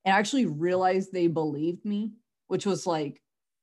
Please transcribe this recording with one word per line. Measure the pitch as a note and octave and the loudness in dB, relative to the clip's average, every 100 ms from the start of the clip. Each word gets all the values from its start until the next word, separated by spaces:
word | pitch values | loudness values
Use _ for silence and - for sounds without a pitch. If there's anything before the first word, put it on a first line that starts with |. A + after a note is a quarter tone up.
and | F#3+ | 2
actually | G3 G#3+ C#4 G3+ | 2 2 2 0
realized | D3 F3 F3+ F#3 F#3+ F#3+ | 0 0 2 2 2 -2
they | F#3 E3+ | 0 0
believed | D#3+ D#3 C#3+ D#3+ F3 | 2 -2 -2 -4 -4
me, | G#3 G3+ G#3+ - _ _ - | -4 -4 -6 -10 _ _ -6
which | F#3 G3+ | -4 -2
was, | F3 F#3 | -2 -2
like, | D#3+ D3 - _ _ _ _ | -2 -4 -8 _ _ _ _